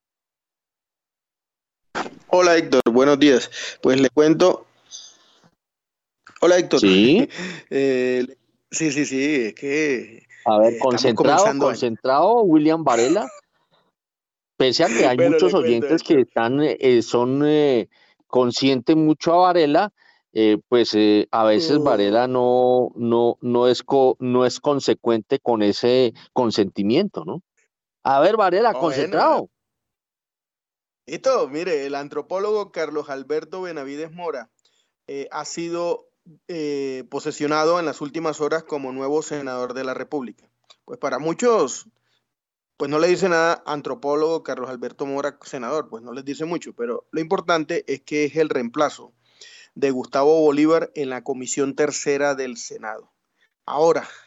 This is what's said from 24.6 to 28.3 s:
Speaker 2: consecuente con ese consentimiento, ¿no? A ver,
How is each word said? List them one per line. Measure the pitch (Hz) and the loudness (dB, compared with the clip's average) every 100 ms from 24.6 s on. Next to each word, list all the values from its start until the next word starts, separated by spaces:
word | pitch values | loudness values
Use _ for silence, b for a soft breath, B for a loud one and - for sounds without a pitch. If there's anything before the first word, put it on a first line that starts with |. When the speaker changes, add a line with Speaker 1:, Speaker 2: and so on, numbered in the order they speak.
Speaker 2:
consecuente | 147 143 - 117 - 113 - 139 | -2 -2 0 -2 0 -2 -2 -4
con | - 117 | -2 0
ese | 104 98 120 127 127 120 B | 0 0 2 2 2 -2 B
consentimiento, | - 120 104 98 - 101 127 202 - | -2 -2 0 -2 -2 0 0 -2 -6
¿no? | - 139 - _ _ _ _ _ | -10 -12 -14 _ _ _ _ _
A | 127 139 | -2 2
ver, | 165 | 2